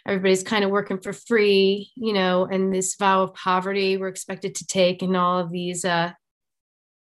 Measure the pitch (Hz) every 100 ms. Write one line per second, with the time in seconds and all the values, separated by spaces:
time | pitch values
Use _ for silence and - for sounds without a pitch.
0 | - 196 190 190 190 220 196 202 202 190
1 | 202 196 - 233 208 196 196 202 202 -
2 | 220 202 185 180 185 190 190 185 185 -
3 | 196 190 185 - 185 185 190 196 190 190
4 | 190 190 - 185 196 - 165 190 180 180
5 | 185 185 180 180 170 180 175 175 185 170
6 | 170 - _ _ _ _ _ _ _ _